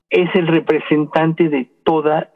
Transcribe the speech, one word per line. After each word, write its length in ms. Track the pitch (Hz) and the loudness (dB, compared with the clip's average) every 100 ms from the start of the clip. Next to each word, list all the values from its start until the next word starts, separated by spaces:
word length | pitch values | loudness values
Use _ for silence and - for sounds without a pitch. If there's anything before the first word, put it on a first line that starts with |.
| - | -4
es 240 | 180 170 | 0 0
el 140 | 185 165 | 0 0
representante 1000 | 165 - 156 - 151 151 160 165 160 165 | 0 0 -2 0 -2 0 0 0 0 0
de 180 | 143 123 _ - | 0 -6 _ -2
toda 460 | 160 151 156 - | 0 0 -2 -4